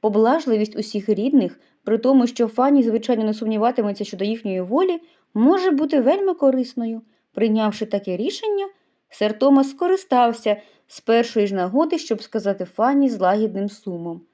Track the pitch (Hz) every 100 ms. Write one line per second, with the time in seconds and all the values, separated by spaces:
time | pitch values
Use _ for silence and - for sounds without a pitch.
0 | 220 208 226 311 302 220 214 - 214 208
1 | 202 196 233 285 196 - _ _ - 220
2 | 240 269 240 - 226 220 262 285 233 220
3 | 220 240 214 214 220 220 226 247 208 202
4 | 202 180 202 226 208 185 180 254 381 339
5 | - _ _ 214 247 381 370 285 302 294
6 | 247 370 392 349 277 262 247 - 226 226
7 | _ _ _ - 220 220 214 208 220 202
8 | 202 180 262 427 440 403 392 _ _ _
9 | _ - 214 214 269 277 269 - 349 381
10 | - 247 240 226 220 208 - _ _ -
11 | - 233 233 226 208 196 180 226 320 330
12 | - 220 - 226 190 196 180 - 233 277
13 | 277 220 185 208 214 196 202 202 - 175
14 | 170 170 _